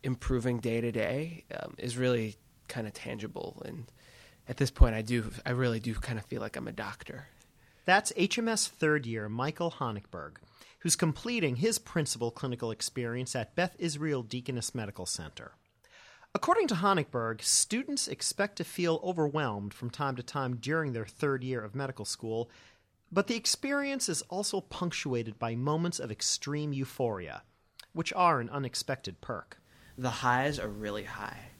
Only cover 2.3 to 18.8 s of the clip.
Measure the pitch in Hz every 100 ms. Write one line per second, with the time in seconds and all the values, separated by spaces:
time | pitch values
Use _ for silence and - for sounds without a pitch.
2.3 | 101 _ _ - 127 110 - - 110 -
3.3 | - - - - - 120 - - - -
4.3 | - - 123 131 - 131 110 110 120 110
5.3 | - - 123 123 113 117 107 - 110 -
6.3 | 120 107 - 117 107 101 - - - 139
7.3 | - - _ - _ - 190 - - 196
8.3 | - 226 220 - - 156 151 120 113 104
9.3 | 113 135 151 170 - 127 104 - 87 76
10.3 | 82 - - - - 170 - 165 143 226
11.3 | 233 160 123 208 - - 175 151 113 117
12.3 | - 135 120 117 107 - - 120 120 127
13.3 | 131 110 - 180 - 170 147 156 139 110
14.3 | 123 127 123 - 120 104 101 90 - 78
15.3 | - - - _ _ _ - - - -
16.3 | - - 392 359 185 196 185 143 127 113
17.3 | 113 - - - 220 277 285 - - -
18.3 | - 202 - 170 -